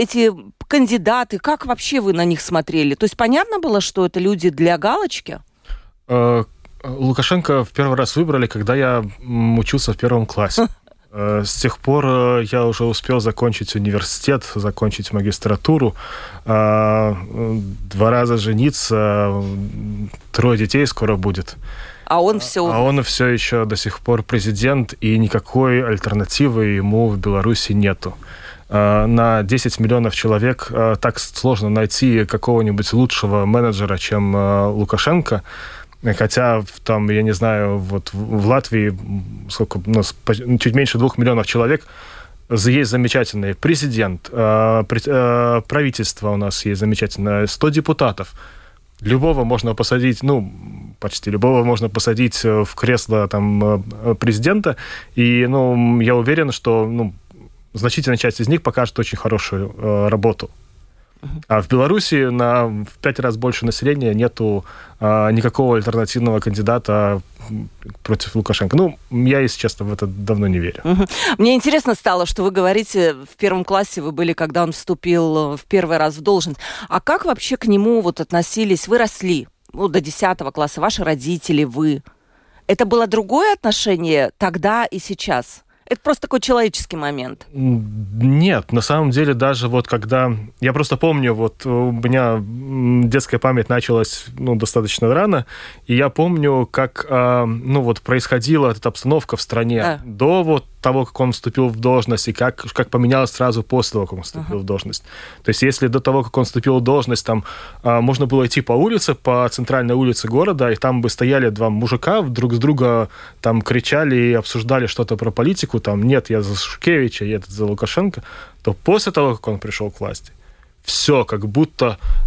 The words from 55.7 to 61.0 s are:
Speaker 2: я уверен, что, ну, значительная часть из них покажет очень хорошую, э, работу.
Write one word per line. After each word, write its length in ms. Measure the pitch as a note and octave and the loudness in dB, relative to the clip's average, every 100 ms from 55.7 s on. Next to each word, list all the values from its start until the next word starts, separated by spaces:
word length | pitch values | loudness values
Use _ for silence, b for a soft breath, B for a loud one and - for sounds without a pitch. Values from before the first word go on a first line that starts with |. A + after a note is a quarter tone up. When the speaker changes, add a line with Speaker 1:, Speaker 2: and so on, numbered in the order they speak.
| B2 A#2+ A#2+ | 4 4 4
Speaker 2:
я 140 | A2+ B2 | 4 2
уверен, 340 | A#2 D#3+ C#3+ | 2 2 0
что, 320 | - A#2+ A2+ A2 | -2 0 2 0
ну, 260 | A#2 G#2+ - - - - - - | -2 -4 -6 -18 -20 -20 -20 -16
значительная 440 | A2+ A#2 - C3+ A#2+ | -4 -2 0 0 2
часть 220 | A#2+ - | 0 0
из 80 | A2+ | 0
них 120 | D#3+ | 0
покажет 360 | - B2+ A#2 - | 0 0 0 -2
очень 200 | A2+ - | -4 -4
хорошую, 540 | - A2 - G2 G2+ - | -2 -2 -2 -4 -6 -4
э, 300 | G#2+ G#2 G#2 | -2 0 2
работу. 420 | G#2+ A2 - - - - - - _ | 2 2 0 -6 -14 -20 -20 -20 _